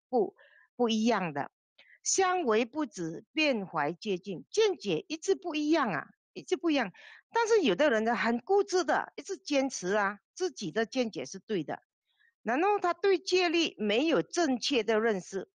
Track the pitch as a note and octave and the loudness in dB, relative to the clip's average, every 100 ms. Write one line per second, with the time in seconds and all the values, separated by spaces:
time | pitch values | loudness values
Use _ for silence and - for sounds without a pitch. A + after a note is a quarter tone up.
0 | _ B3 - - - _ _ - A#3 A3 | _ 0 0 -4 -20 _ _ -2 0 2
1 | A3+ G#3 F3 C#3 - _ _ _ _ _ | 2 0 -2 -4 -8 _ _ _ _ _
2 | - - F#4 F4+ C4+ G#3+ A#3+ D#4 C#4 - | -4 0 2 2 2 2 0 -4 -6 -6
3 | E3 F#3 - D#4 D4+ A3+ F#3 D#3+ C#3+ E3+ | -8 -8 -8 -2 0 0 -2 -4 -4 -4
4 | G#3+ F#3 G3+ E3 - G#4 A4 E4 G3+ D#3 | -4 -6 -6 -10 -4 0 0 0 -2 -2
5 | - D#4+ - D#4 F4+ D4+ D4+ D#4+ A#3 C#3+ | -4 -6 -2 -2 -4 -4 0 2 2 -2
6 | - _ _ F3+ - F4 E4 C#4+ G3 - | -6 _ _ -14 -6 -2 0 0 -2 -6
7 | - - _ A#4 G#4+ A4 C4 F3+ D4 A3 | -20 -20 _ -2 2 4 4 4 2 2
8 | A3 G#3+ G#3+ A#3+ - G4+ G4 F4+ C#4+ G#3+ | 0 0 0 -2 2 2 2 0 2 0
9 | - - D4 F4+ - C#4+ C4+ - F3+ G#3 | -2 -10 -10 -10 -2 0 0 -2 -2 0
10 | G3 G#3 _ - F4+ - D#3+ G#3 A3 B3+ | 0 -4 _ -6 -6 -4 -6 -4 -2 -2
11 | A#3 D#3+ B2+ F#3+ - F#3+ D3 - _ _ | -2 -4 -10 -12 -6 -6 -4 -8 _ _
12 | _ _ _ _ G#3 C4 G4 G4+ F4 E4+ | _ _ _ _ -4 0 2 2 0 0
13 | G4+ F#4 - F4+ F4 E4 D#4+ - G#3 A3 | 2 2 2 2 2 2 0 0 0 2
14 | D#4+ G#3+ - F4+ D#4 B3 - C4 G#3 G#3+ | 2 2 0 0 0 0 0 0 2 2
15 | A3+ G3 - F#3+ - | 2 -2 -4 -8 -10